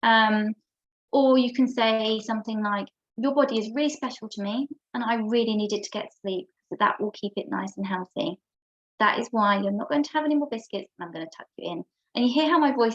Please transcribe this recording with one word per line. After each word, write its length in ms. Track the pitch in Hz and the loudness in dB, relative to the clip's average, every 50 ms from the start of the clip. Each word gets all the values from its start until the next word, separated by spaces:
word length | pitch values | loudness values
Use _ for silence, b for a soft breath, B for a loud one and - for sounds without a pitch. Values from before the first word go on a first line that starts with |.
Um, 520 | - 233 226 226 220 214 214 214 214 214 220 _ _ _ _ _ _ _ _ _ _ _ | 4 6 6 6 6 6 4 2 0 0 -4 _ _ _ _ _ _ _ _ _ _ _
or 260 | - 277 277 262 262 262 | 2 4 6 6 6 6
you 140 | 247 247 | 4 2
can 160 | 240 - 262 247 | 2 2 2 2
say 520 | - - 233 226 220 220 220 220 220 220 | 2 2 2 2 2 2 0 0 -2 -2
something 420 | 214 - 226 220 214 - 220 214 | -2 -4 -6 -6 -4 -6 -6 -4
like, 260 | 214 208 202 202 196 190 _ _ _ _ _ | -2 -2 -2 -4 -4 -8 _ _ _ _ _
Your 180 | - 226 277 269 | -4 -2 -2 2
body 240 | 277 277 277 254 226 | 2 2 2 2 -2
is 120 | 208 226 220 | -2 -2 -2
really 160 | 262 294 302 | -2 -2 -2
special 380 | 285 - - - - - - 220 | -2 -4 -8 -10 -10 -10 -14 -14
to 120 | - - | -10 -8
me, 260 | 202 202 208 240 277 285 - _ _ _ _ | -8 -6 -4 -4 -6 -6 -8 _ _ _ _
and 100 | 247 240 | -6 -2
I 120 | 220 226 | -2 -2
really 400 | 233 220 214 220 240 233 226 220 | -2 -2 0 0 0 2 2 0
need 160 | 214 214 208 | 0 0 -2
it 120 | 214 214 208 | -2 -4 -6
to 60 | - | -6
get 240 | - 208 - - _ _ | -8 -8 -8 -8 _ _
sleep, 280 | _ 202 190 185 185 _ _ _ _ _ | _ -6 -6 -6 -6 _ _ _ _ _
so 80 | - - | -6 -2
that 220 | 214 208 - - | 0 0 0 0
will 100 | - 214 | -4 -6
keep 220 | 208 - - 202 - | -6 -6 -8 -8 -6
it 120 | - - - | -6 -8 -6
nice 280 | 202 190 190 196 196 | -6 -6 -6 -6 -8
and 100 | - 196 | -8 -6
healthy. 520 | 190 190 185 185 - _ - - - 180 - _ _ _ _ _ _ _ _ _ _ _ _ | -4 -4 -6 -6 -8 _ -6 -6 -6 -6 -8 _ _ _ _ _ _ _ _ _ _ _ _
That 200 | 220 208 - - | 2 2 2 0
is 100 | 233 - | -4 -4
why 280 | - 226 214 202 202 196 | 0 0 2 2 2 2
you're 140 | 196 196 | 0 -2
not 160 | 196 208 226 - | -2 -4 -4 -2
going 160 | - 294 294 | 0 0 0
to 80 | - | 0
have 120 | - 311 302 | 0 -2 0
any 100 | 302 302 | 2 2
more 140 | 294 294 285 | 2 0 0
biscuits, 440 | - 226 226 - - 196 - - _ _ | -4 -8 -10 -8 -8 -8 -8 -8 _ _
and 80 | 180 | -14
I'm 60 | 170 | -12
gonna 140 | 165 165 160 | -10 -10 -12
tuck 200 | 160 - - - _ _ | -12 -12 -18 -20 _ _
you 160 | _ - - | _ -10 -8
in. 120 | 175 - 175 _ _ _ _ _ _ | -8 -8 -10 _ _ _ _ _ _
And 120 | - 240 | 0 2
you 60 | 247 | 2
hear 180 | 240 285 311 302 | 4 2 2 4
how 80 | 320 330 | 4 4
my 140 | 302 285 | 4 4
voice 220 | 254 262 233 226 220 | 4 4 2 2 2